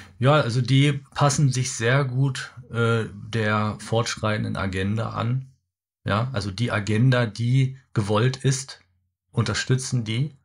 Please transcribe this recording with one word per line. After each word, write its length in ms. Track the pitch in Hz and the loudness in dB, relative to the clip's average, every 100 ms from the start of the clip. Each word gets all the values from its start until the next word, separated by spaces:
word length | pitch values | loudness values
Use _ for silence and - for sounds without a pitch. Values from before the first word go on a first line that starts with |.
| - - | -18 0
Ja, 140 | 123 | 4
also 280 | 151 120 120 | 4 4 0
die 320 | 127 135 147 135 - | 2 4 4 2 -6
passen 380 | - 143 143 143 | 0 0 4 2
sich 200 | 127 123 | 2 -4
sehr 320 | - 117 135 131 | -2 2 2 0
gut, 460 | 123 139 131 - - - | 0 -2 -2 -10 -14 -10
äh, 340 | 113 117 117 101 | 0 2 2 -2
der 640 | 101 107 110 107 107 107 101 | -8 -6 -2 0 0 0 -4
fortschreitenden 760 | - 113 117 - 107 107 110 104 | -2 -2 0 -2 -2 -2 -4 -4
Agenda 540 | 95 95 98 110 113 | -4 -2 -2 -2 -4
an. 400 | 110 117 131 - _ _ _ _ _ - | -4 -2 -2 -4 _ _ _ _ _ -2
Ja, 240 | 101 131 | -2 -2
also 180 | 107 98 | -4 -6
die 200 | 92 120 | -4 -2
Agenda, 540 | 104 101 107 131 123 117 | -2 0 2 4 4 0
die 520 | - 120 131 131 131 _ | -2 0 2 0 -4 _
gewollt 440 | - 101 107 127 131 | -4 0 2 2 0
ist, 420 | 135 135 - - _ _ _ _ _ | -2 -2 -6 -18 _ _ _ _ _
unterstützen 720 | - 107 104 - 131 - 127 | -2 0 -2 0 -2 0 -4
die, 320 | 107 113 151 - | -2 -2 -4 -6